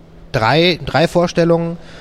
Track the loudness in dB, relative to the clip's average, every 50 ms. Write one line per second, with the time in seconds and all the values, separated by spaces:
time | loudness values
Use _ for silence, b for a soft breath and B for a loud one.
0 | -18 -20 -20 -20 -14 -6 -4 -2 0 2 2 2 2 2 0 -2 -4 -2 0 0
1 | 0 2 2 0 0 0 0 0 2 2 2 0 0 -4 -8 -10 B B B B